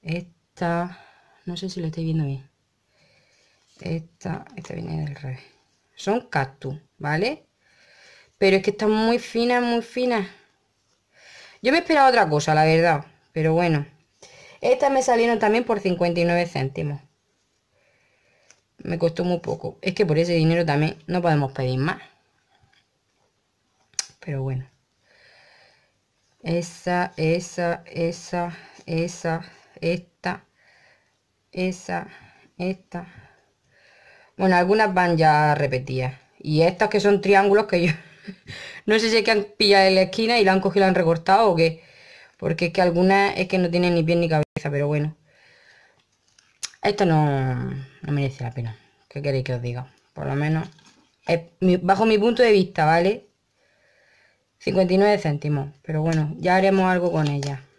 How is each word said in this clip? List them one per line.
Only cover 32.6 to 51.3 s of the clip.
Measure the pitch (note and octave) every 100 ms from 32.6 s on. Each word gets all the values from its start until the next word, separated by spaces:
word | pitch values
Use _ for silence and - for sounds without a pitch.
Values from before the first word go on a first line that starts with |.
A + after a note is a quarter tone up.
| F3+ F#3 _ F3 F3 - - _ _ _ _ _ _ _ _ - _ -
Bueno, | F#3 F3
algunas | F3+ G#3 G#3+
van | F3+ F3+ E3
ya | D#3 D3+ D3+
repetidas. | D3 C#3+ C3 C3 B2+ B2+ C3 _ _
Y | D3 D3+
estas | E3 F3+ G#3+
que | G#3
son | G3+ G3+
triángulos | G3 G3 G3+ G3+ G#3
que | F3 E3+
yo | D#3 - - - F#3+
<laughs> | - - - - -
no | G#3+
sé | A3+
si | A3
es |
que | G#3
han | G#3+ G3+ -
pillado | G3+ G3 F#3+
en | F#3+
la |
esquina | F#3 F#3 A3+ A#3+
y |
la | F#3+
han | F#3+
cogido | F#3+ G3+
y |
la | F#3+
han |
recortado | F#3 E3 E3 E3 G3 A3
o | E3
qué. | E3 D#3+ - - - - - _
Porque | F3+ D#3+ F3
es |
que | E3+
algunas | F3+ E3+ F#3 G3 G3+ -
es | F#3
que | F#3
no | F3
tienen | F3 F3
ni | E3+
pie | D#3+ E3+
ni | E3+
cabeza, | D#3 D3+ - D#3
pero | C#3+ D3
bueno. | D3+ D3+ D#3 _ _ _ _ _ _ _ _ _ _ _ _ _ _ - _
Esto | G#3 G#3
no, | F#3+ D#3+ D3+ C#3 C3
no | B2 B2+ C3+ C3+ _ -
merece | D3 C#3 C3
la | A#2+
pena. | A#2+ A#2 A2 _ _ _
¿Qué | C#3+
queréis | C#3+ C3+
que | C3
os | B2
diga? | A#2+ A#2+ C3 _ _
Por | - C#3
lo | C#3
menos, | D3+ D#3+ - _ _ _ _ _
es | -